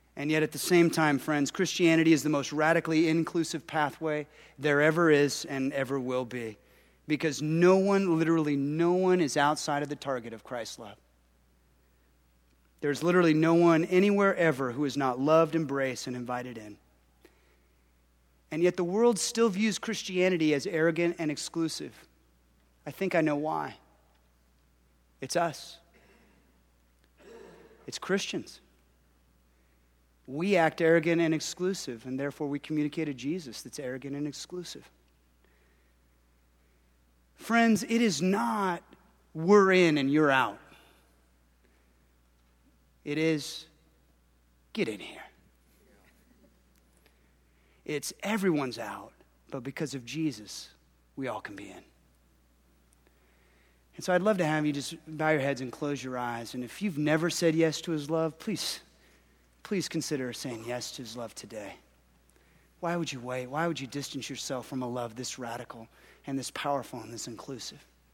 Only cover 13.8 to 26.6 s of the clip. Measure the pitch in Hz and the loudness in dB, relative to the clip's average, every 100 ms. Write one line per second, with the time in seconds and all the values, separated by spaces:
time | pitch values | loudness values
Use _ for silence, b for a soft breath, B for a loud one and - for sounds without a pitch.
13.8 | 165 180 202 202 196 - 165 135 131 120 | 4 4 4 4 2 4 2 2 -2 -2
14.8 | 147 135 135 127 143 160 160 165 147 139 | -2 0 -2 0 4 6 4 2 -2 -2
15.8 | 135 120 - 123 120 123 127 113 107 104 | -2 -4 -8 -8 -6 -6 -6 -12 -14 -18
16.8 | _ _ _ _ b b b b b b | _ _ _ _ b b b b b b
17.8 | b b _ _ _ _ - 156 175 175 | b b _ _ _ _ -8 0 2 2
18.8 | 170 202 240 214 - 226 233 185 220 190 | 0 2 4 2 0 2 2 2 0 0
19.8 | - 208 - 180 185 175 156 143 - 160 | -4 -6 -4 2 2 4 2 2 0 0
20.8 | 165 165 170 170 156 143 - 165 160 - | 2 2 0 -2 -4 -4 -6 -4 -4 -6
21.8 | 143 - - _ _ _ _ _ _ _ | -12 -16 -20 _ _ _ _ _ _ _
22.8 | - - 190 175 156 147 151 156 147 - | -14 -6 0 2 2 0 -2 -4 -6 -12
23.8 | _ _ _ _ _ _ _ _ _ _ | _ _ _ _ _ _ _ _ _ _
24.8 | _ _ _ - 131 170 170 - - - | _ _ _ -14 -6 -2 -2 -4 -16 -20
25.8 | _ _ b b b b b b | _ _ b b b b b b